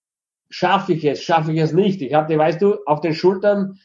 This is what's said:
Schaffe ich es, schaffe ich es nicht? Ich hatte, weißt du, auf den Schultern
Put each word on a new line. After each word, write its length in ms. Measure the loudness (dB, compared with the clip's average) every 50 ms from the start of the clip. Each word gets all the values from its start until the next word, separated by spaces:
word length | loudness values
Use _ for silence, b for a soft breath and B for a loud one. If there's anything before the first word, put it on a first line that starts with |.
| _ _ _ _ _ _ _ _ _ _
Schaffe 440 | -8 -4 0 0 0 0 0 -2 -2
ich 100 | 0 0
es, 180 | -2 -2 -2
schaffe 300 | -2 0 0 0 0 0
ich 80 | 0 0
es 140 | 0 2 2
nicht? 280 | 2 2 2 0 -2
Ich 120 | -4 -2 0
hatte, 240 | 0 0 2 0 2
weißt 240 | 2 0 0 0
du, 160 | 0 0 0 0 -2
auf 160 | -2 -2 0
den 120 | 0 -2 -2
Schultern 640 | 0 2 2 2 2 2 0 0 0 -2 -6 B B B